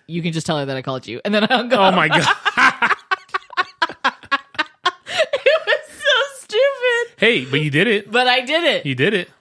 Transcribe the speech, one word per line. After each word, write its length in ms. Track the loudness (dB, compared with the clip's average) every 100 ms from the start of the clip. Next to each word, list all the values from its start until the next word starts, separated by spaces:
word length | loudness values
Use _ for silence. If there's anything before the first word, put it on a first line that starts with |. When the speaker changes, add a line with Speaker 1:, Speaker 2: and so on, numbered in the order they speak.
| -10
Speaker 1:
you 140 | -6
can 100 | -4
just 140 | -4 -4
tell 100 | -4
her 60 | -4
that 100 | -6
I 40 |
called 220 | -6 -8 -8
you." 120 | -8 -2
And 80 |
then 100 | 0
I 40 | 0
hung 260 | 0 0
up. 200 | 2 4
Speaker 2:
Oh, 20 | 4
my 100 | 4
God. 840 | 2 2 0 -2 2 2 2 0 -2
<laughs> 20 |
Speaker 1:
<laughs> 0 | -4 -8 -6 -10 -8 -8 -6 -4 -6 -4 -6 -6 -6 -6 -6 -8 -8 _ -6 -4 -6 -2 -2 0
It 180 | 2 2 2
was 360 | -2 -4 -6
so 440 | 0 0 0 -6 -4
stupid. 720 | 2 2 2 0 0 -4 0
Speaker 2:
Hey, 280 | 2 2 0
but 160 | -2
you 80 | 0
did 180 | 0 2
it. 240 | 0 -2
Speaker 1:
But 160 | 0 2
I 140 | 0
did 220 | 0 0
it. 220 | 0 -2 -2
Speaker 2:
You 100 | -2
did 180 | 0
it. 160 | 0 -4 _